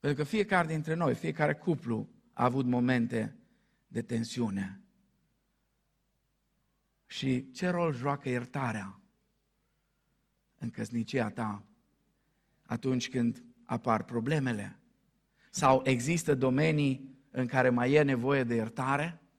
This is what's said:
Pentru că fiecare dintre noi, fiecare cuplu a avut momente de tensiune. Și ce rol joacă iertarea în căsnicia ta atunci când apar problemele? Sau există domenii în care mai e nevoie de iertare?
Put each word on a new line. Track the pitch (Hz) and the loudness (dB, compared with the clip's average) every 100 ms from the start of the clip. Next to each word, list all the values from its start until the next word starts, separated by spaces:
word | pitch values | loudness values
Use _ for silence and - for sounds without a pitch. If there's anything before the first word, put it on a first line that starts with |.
Pentru | 143 143 | -2 -2
că | 147 | 0
fiecare | 220 202 185 165 | 0 2 2 2
dintre | 160 156 | -2 -2
noi, | 165 165 | 0 0
fiecare | - 165 156 147 | 0 -4 0 0
cuplu | - - 151 117 110 110 - _ | 0 -2 -2 -2 -4 -6 -14 _
a | - | 0
avut | 120 127 127 | 2 2 0
momente | 123 123 127 117 120 110 - _ _ _ _ _ | 2 2 2 0 -2 -4 -10 _ _ _ _ _
de | 117 | -8
tensiune. | - 117 113 - 113 98 95 - _ _ _ _ _ _ _ _ _ _ _ _ _ _ _ _ _ _ _ _ _ _ _ | -4 -6 -4 -4 -4 -4 -6 -10 _ _ _ _ _ _ _ _ _ _ _ _ _ _ _ _ _ _ _ _ _ _ _
Și | - 135 127 131 | -6 -2 -2 -2
ce | - 180 | -4 -2
rol | 175 170 | 0 0
joacă | 131 139 143 139 | 0 -2 -4 -2
iertarea | 123 120 139 127 110 98 98 _ _ _ _ _ _ _ _ _ _ _ _ _ _ _ _ | -4 -4 -6 -4 -4 -10 -16 _ _ _ _ _ _ _ _ _ _ _ _ _ _ _ _
în | 117 | -10
căsnicia | - 113 117 113 135 110 | -8 -6 -6 -2 -2 -2
ta | 101 110 101 - _ _ _ _ _ _ _ _ _ _ | -2 -6 -6 -14 _ _ _ _ _ _ _ _ _ _
atunci | 120 135 127 - | -4 -2 -2 -2
când | 131 117 113 - - | 0 0 -2 -14 -20
apar | - 135 131 110 | -6 -4 0 0
problemele? | 92 120 117 156 131 110 101 - _ _ _ _ _ _ _ | 0 -4 0 0 0 -2 -6 -14 _ _ _ _ _ _ _
Sau | - 135 131 | 0 4 6
există | 131 127 127 170 156 | 4 0 2 0 2
domenii | 135 131 131 156 151 143 131 - - _ | 2 2 4 2 4 2 0 -6 -20 _
în | - 123 | -4 0
care | 135 127 | 4 4
mai | 123 123 | 4 4
e | 147 | 4
nevoie | 143 127 123 139 | 4 2 2 0
de | 120 | 2
iertare? | 117 113 - 127 143 165 170 _ | 0 -2 -4 -2 0 -2 -8 _